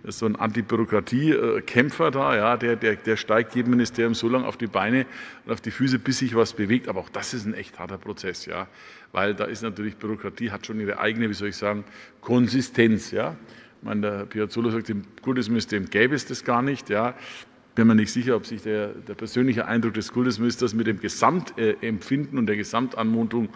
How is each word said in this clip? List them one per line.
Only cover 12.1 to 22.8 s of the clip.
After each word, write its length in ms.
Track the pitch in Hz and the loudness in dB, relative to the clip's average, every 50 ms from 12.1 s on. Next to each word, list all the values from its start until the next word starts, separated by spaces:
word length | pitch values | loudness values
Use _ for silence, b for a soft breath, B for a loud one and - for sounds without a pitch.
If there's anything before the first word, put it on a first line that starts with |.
| B _ | B _
Konsistenz, 920 | - - 120 123 123 113 123 135 123 - - 123 113 113 - - - - | -2 2 4 4 4 4 2 0 0 0 4 6 6 6 6 2 0 -4
ja. 240 | - 104 120 156 160 - B B B B B B B | -4 -4 -4 -4 -6 -10 B B B B B B B
Ich 60 | _ - | _ -8
meine, 180 | 110 107 104 | -4 -4 -2
der 240 | 104 104 101 98 101 | -2 -2 -2 -4 -8
Piazzolo 460 | - - 107 107 104 - 117 120 117 | -6 -4 -4 -4 -2 -2 -2 0 0
sagt, 180 | 110 113 107 110 | 0 -2 -2 -4
im 140 | 107 101 95 - - - | -4 -6 -6 -10 -20 -6
Kultusministerium 680 | - 135 131 127 113 104 117 113 - - 107 101 95 | -4 -2 0 0 0 0 0 0 0 0 -2 -4 -2
gäbe 280 | - - 101 117 127 151 | 0 4 6 6 6 4
es 100 | 131 - | 0 -2
das 180 | - 131 - - | -6 -8 -4 0
gar 200 | 127 120 117 131 | 2 2 2 2
nicht, 260 | 139 139 123 - - | 0 -2 -4 -2 -2
ja. 240 | 104 104 117 123 123 B B B B B B B _ _ _ _ _ | 0 0 0 0 -2 B B B B B B B _ _ _ _ _
Bin 100 | 117 113 | 6 6
mir 80 | 113 113 | 8 8
nicht 180 | 107 107 101 | 6 4 2
sicher, 240 | - 123 117 131 120 | 0 -2 2 2 2
ob 120 | 107 - | 2 0
sich 160 | - 113 104 - | -4 -10 -8 -4
der, 240 | 110 107 104 104 | -2 -2 -2 -2
der 260 | 104 - - - - 101 | -4 -8 -12 -12 -14 -10
persönliche 540 | - 113 107 - 123 127 131 110 117 - | -10 -10 -4 0 2 2 4 2 0 0
Eindruck 260 | - 113 117 113 113 104 | 0 0 2 2 2 0
des 180 | 110 98 - | -2 -6 -2
Kultusministers 600 | - 123 123 127 107 104 120 120 110 - 127 110 101 | 0 0 2 2 2 2 0 0 0 0 -2 0 0
mit 140 | 113 110 | 0 0
dem 120 | 110 110 90 | 0 0 -2
Gesamtempfinden 1400 | - 95 - - 113 127 160 185 - - - - 113 107 104 - - 117 110 92 - - 135 143 147 139 139 131 | -4 -6 0 2 2 4 4 2 -2 -6 -4 0 2 2 2 0 -2 -4 -4 -4 -2 -2 0 0 0 -2 -2 0
und 80 | 113 | 0
der 100 | 104 104 | 0 0
Gesamtanmutung 920 | 104 101 - - 117 | -2 -4 -2 -2 -2